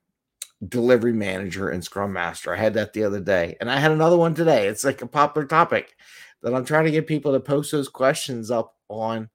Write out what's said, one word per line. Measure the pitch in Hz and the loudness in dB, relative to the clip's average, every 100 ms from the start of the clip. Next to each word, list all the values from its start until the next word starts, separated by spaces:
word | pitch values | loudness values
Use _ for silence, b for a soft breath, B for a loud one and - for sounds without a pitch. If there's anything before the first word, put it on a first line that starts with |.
| _ _ _ - - - 95 | _ _ _ -20 -20 -16 -8
delivery | 127 120 123 120 | 0 4 4 4
manager | 113 101 92 98 90 95 | 0 -2 -4 -6 -6 -4
and | 87 | -4
scrum | 85 98 101 | -6 -6 -4
master? | 92 85 82 - | -2 -4 -6 -6
I | 87 | 0
had | 110 | 0
that | 104 - | 0 -2
the | 107 | -2
other | 107 101 | -2 -2
day, | 92 95 85 80 | 0 2 0 -4
and | 117 | -2
I | 135 | 2
had | 151 | 2
another | 156 160 175 | 4 4 4
one | 170 | 4
today. | 160 165 135 101 | 2 2 4 2
It's, | 107 | 0
like, | 139 135 | -2 -4
a | 120 | -2
popular | 151 147 156 139 | 2 2 0 0
topic | 160 170 90 - _ B B B B | 2 2 0 -4 _ B B B B
that | - | -4
I'm | 127 | -2
trying | 127 156 | 0 2
to | 160 | 2
get | 156 156 | 2 0
people | 156 143 | -2 0
to | 135 | 0
post | 131 143 147 | 0 -2 0
those | 151 131 | -2 -4
questions | - 131 156 - 120 110 | 0 0 0 -4 -6 -4
up | 117 110 _ - | -2 -4 _ -12
on | 107 110 113 110 | -6 -4 -4 -8